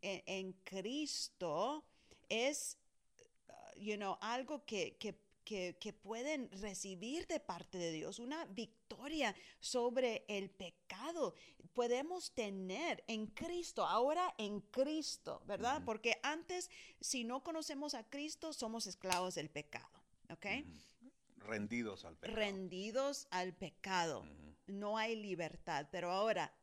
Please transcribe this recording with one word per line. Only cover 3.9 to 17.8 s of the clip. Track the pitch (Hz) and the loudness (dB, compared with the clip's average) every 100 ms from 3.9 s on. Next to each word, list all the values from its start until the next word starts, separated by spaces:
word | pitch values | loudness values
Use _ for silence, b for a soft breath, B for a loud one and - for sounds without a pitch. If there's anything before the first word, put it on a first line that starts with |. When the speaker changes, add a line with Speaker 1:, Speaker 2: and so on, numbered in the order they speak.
| 208 | 0
Speaker 1:
know, | 196 - | 0 0
algo | 220 247 262 294 - | 0 0 -2 -6 -2
que, | 208 160 - | 0 0 -2
que, | 208 - _ _ | -6 -6 _ _
que, | - 202 180 170 | -6 -2 -2 -2
que | 214 | -8
pueden | - 190 226 285 294 233 190 | -8 -6 -2 0 0 -2 -4
recibir | 208 185 196 180 226 330 - | -6 -4 -6 -4 -4 -2 0
de | 320 | 0
parte | - 175 - 180 | 0 -6 -6 -2
de | 170 | 0
Dios, | 160 156 220 | 0 -2 -4
una | 240 320 277 | -4 -4 -4
victoria | 190 220 - - 208 277 311 226 B B B | -6 -6 -8 -14 -10 -2 2 2 B B B
sobre | - 247 240 254 247 214 - | 0 2 4 6 4 4 0
el | 202 196 | -2 -2
pecado. | - 175 - - 190 294 339 202 B B - - | -6 -12 -12 -12 -8 -4 2 2 B B -20 -2
Podemos | 247 240 247 311 370 - | 2 4 4 2 -2 -4
tener | - 208 190 185 208 330 185 - | -2 -2 -2 -2 0 0 0 -2
en | 220 214 | -2 -2
Cristo, | - 349 349 - 226 165 | -4 -2 -2 -2 2 4
ahora | 208 269 330 359 - | 6 6 6 2 0
en | 208 208 | -2 -2
Cristo, | 202 254 277 311 - - - - - | 0 2 4 2 -2 -4 -6 -8 -4
¿verdad? | 202 233 285 | 0 2 2
Speaker 2:
Ujú. | 262 | 0
Speaker 1:
Porque | 220 233 - | 2 4 4
antes, | 277 320 330 359 - B B B | 4 0 -2 -2 -4 B B B
si | - 254 | -2 0
no | 233 262 | 0 -2
conocemos | 330 320 302 277 | -2 -2 -2 -2